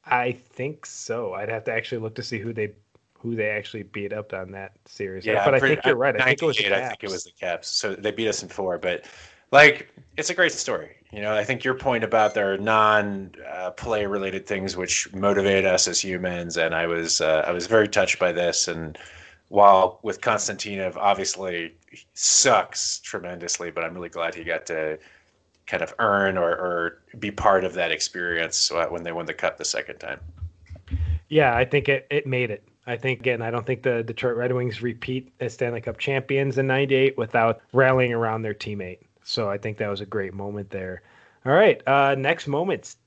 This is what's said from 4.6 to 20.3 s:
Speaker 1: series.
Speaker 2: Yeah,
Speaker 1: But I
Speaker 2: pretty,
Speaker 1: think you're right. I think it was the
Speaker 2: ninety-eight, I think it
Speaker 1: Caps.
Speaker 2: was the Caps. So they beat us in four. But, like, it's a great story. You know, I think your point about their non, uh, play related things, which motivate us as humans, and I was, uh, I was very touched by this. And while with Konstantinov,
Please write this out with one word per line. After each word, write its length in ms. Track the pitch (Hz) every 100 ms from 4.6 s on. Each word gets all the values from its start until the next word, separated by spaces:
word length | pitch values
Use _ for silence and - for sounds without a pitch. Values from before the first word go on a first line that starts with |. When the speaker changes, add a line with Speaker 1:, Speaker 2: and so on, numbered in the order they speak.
| 98 _ _
Speaker 1:
series. 400 | - 98 95 104
Speaker 2:
Yeah, 180 | 107
Speaker 1:
But 120 | 101 135
I 40 |
Speaker 2:
pretty, 160 | 135 151
Speaker 1:
think 100 | 131
you're 80 | 127
right. 240 | 135 127
I 40 |
think 180 | 127 127
it 20 | 160
was 120 | 110
the 60 |
Speaker 2:
ninety-eight, 200 | 101 98 127
I 40 |
think 140 | 107
it 40 | 104
Speaker 1:
Caps. 60 |
Speaker 2:
was 100 | 92
the 80 | 90
Caps. 360 | _ 92 82 -
So 260 | - 110 95
they 160 | 104
beat 160 | 104 110
us 160 | 101
in 60 | 90
four. 280 | - 95 87
But, 280 | 92 87 - - - _ _
like, 400 | 135 151 - - - - -
it's 120 | 151
a 60 | 180
great 160 | 170
story. 460 | - - 98 76 - _
You 100 | 107
know, 140 | 104 107
I 80 |
think 220 | 104 127 131
your 80 |
point 320 | 131 139 120 110
about 280 | 113 107
their 240 | 107 98 98
non, 760 | 107 110 107 107 101 98 92 - 64
uh, 180 | 85 92
play 340 | - 120 110 101
related 420 | 101 98 95 95
things, 300 | 101 95 87
which 360 | 90 - -
motivate 520 | 95 101 98 98 98 95
us 200 | 90 92
as 120 | 85
humans, 540 | 98 92 90 87 85 82
and 180 | 82
I 140 | 82 85
was, 320 | 85 82 -
uh, 240 | 78 78 76
I 60 |
was 160 | 87 87
very 220 | 110 104
touched 280 | 104 92 -
by 140 | 90
this. 380 | 85 87 82 -
And 280 | 82 80 78 - - - _ _
while 500 | 101 101 95 92 -
with 180 | 110 98
Konstantinov, 720 | -